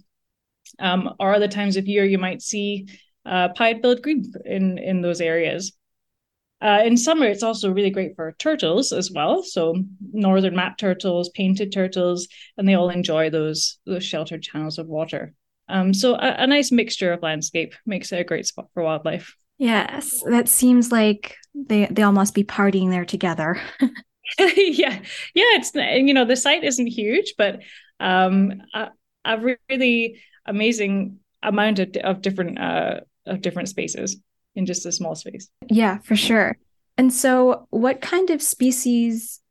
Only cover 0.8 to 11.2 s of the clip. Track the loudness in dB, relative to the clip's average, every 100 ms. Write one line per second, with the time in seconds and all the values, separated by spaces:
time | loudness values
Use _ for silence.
0.8 | -2 0 -2 -2 2 2 2 -2 -2 -2
1.8 | 0 0 2 2 -2 -6 -8 -6 -4 -6
2.8 | -10 -20 _ _ -4 -2 0 2 0 2
3.8 | 0 0 0 -4 -4 -10 -6 -2 -2 -2
4.8 | -4 -2 -2 -2 0 0 0 -2 -8 -14
5.8 | _ _ _ _ _ _ _ _ 2 4
6.8 | 6 4 4 2 2 2 -2 -2 0 0
7.8 | 0 0 -4 -6 -10 -4 -2 0 2 2
8.8 | 0 -2 -4 -2 0 0 -2 -2 -2 -2
9.8 | -4 -10 -8 0 4 4 4 0 -2 -2
10.8 | -2 -2 0 -2